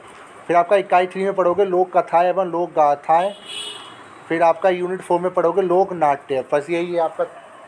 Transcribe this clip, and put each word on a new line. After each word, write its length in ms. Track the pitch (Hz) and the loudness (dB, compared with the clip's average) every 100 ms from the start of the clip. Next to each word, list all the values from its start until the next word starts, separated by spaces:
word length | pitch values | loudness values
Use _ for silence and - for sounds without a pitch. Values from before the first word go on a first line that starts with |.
| - - - - - | -10 -20 -20 -20 0
फिर 100 | 175 | 2
आपका 200 | 170 202 | 4 2
इकाई 280 | 190 180 185 | 4 2 2
थ्री 180 | 190 | -2
में 100 | 190 | -2
पढ़ोगे 300 | 190 175 175 | 0 0 2
लोक 320 | 196 180 185 185 | 2 2 2 0
कथाएँ 320 | 170 165 180 | 2 0 2
एवं 180 | 175 180 | 0 -2
लोक 260 | 165 175 | -4 -4
गाथाएँ, 640 | 156 147 143 - 165 196 202 - - - - - - - - - | 2 2 0 2 2 0 -6 -16 -14 -14 -16 -20 -20 -20 -20 -6
फिर 140 | 165 | 2
आपका 260 | 170 165 196 | 2 2 0
यूनिट 300 | 180 180 185 | 0 -4 -6
फ़ोर 180 | - 175 | -4 -2
में 120 | 180 | 0
पढ़ोगे 300 | 180 165 175 | 0 0 0
लोक 300 | 185 180 190 | 2 2 0
नाट्य। 500 | 180 151 139 - 131 127 | 0 0 0 -4 -6 -2
बस 180 | 147 139 | -4 -2
यही 240 | 170 175 | -4 -4
है 60 | 170 | -2
आपका, 240 | 160 - 165 - - - | -4 -4 -8 -8 -20 -20